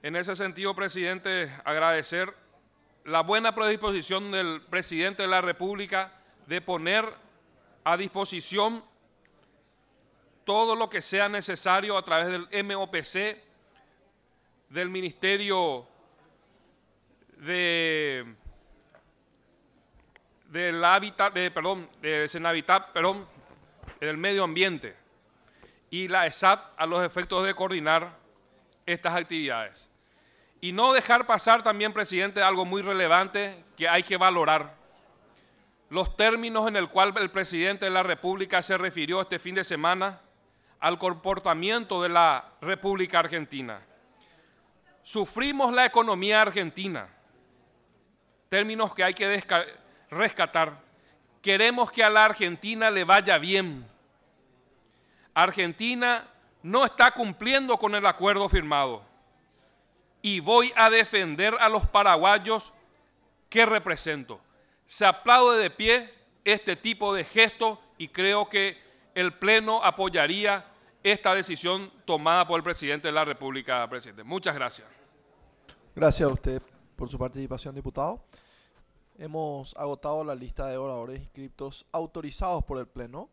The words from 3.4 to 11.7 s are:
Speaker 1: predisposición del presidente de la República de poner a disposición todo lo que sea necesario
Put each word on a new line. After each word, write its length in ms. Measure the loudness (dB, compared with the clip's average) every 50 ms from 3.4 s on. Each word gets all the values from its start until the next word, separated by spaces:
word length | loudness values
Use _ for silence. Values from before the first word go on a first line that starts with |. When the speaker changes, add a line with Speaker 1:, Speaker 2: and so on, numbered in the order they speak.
| 2 0 -2
Speaker 1:
predisposición 760 | 0 0 0 0 -2 -4 -4 -4 -4 -4 -4 -6 -6 -6 -4
del 300 | -4 -4 -4 -4 -6 -8 -10 _
presidente 540 | -6 -6 -6 -4 -4 -2 -2 -4 -4 -4 -2
de 40 |
la 140 | 0 0 2
República 720 | 2 0 -4 -4 -6 -8 -6 -8 -8 -4 -4 -4 -4 -4 -10 _ _ _ _ _ _
de 160 | -8 -8 -8
poner 500 | -6 -6 -6 -4 -2 -2 -2 -2 -2 -4 -10 -16 _ _ _ _ _ _ _ _ _ _ _ _ _
a 140 | -2 0
disposición 880 | 0 -2 -6 -6 -6 -6 -6 -6 -8 -8 -6 -2 0 0 0 -2 -6 -14 _ _ _ _ _ _ _ _ _ _ _ _ _ _ _ _ _ _ _ _ _ _ _ _ _ _ _ _ _ _ _ _
todo 300 | 0 2 2 2 2 2
lo 140 | -2 -2 -4
que 120 | -4 -8
sea 260 | -6 -4 0 0 0
necesario 720 | 0 -2 -6 -6 -6 -10 -6 0 0